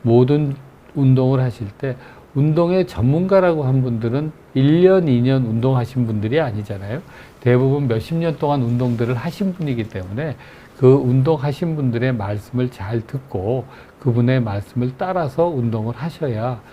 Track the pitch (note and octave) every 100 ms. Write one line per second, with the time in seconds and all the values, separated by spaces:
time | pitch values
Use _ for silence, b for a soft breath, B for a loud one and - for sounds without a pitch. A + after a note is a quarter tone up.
0 | A#2+ A#2 B2+ D3 D3 C#3 - - - -
1 | C3+ C3 C3 C3+ B2+ G#2+ G2+ - C3+ B2+
2 | B B B C#3 D3+ D#3 E3+ F#3 F3+ -
3 | A#2+ D3+ F#3 F#3+ F3+ D#3+ C3 C3+ B2+ A#2
4 | A#2 C3 D#3 - - C3 C#3 E3 F3+ F#3+
5 | D#3+ A#2+ B2+ C3+ A#2+ A2+ B2+ C3 A#2 B2+
6 | A#2 G#2+ A2 D3 C#3+ G#2 G2+ G2+ G2 A#2+
7 | - B B B B2 B2 C3 C#3+ C#3 A2+
8 | - E3 E3 D#3 D3+ C#3+ A#2 A#2+ B2+ A#2
9 | A#2+ B2 E3 - F#3+ F3 D3+ A#2 G#2 F#2+
10 | F2+ G#2+ D#3 B2+ B B B - B2+ C#3
11 | C3 C3 C#3 D#3 C#3+ C3+ E3+ D#3 C3+ A#2
12 | C3 A#2+ G2+ G#2 - B2 B2+ - G2 A#2
13 | A2 C#3 - G2 G2 B2+ - B B -
14 | C3+ A#2 A#2+ C3 A2+ G2+ - A#2+ B2 C3+
15 | F#3 F#3 D3 - F3 C#3+ A#2 A2 A2 A#2
16 | D#3+ - D3 A2 A#2+ A2+ B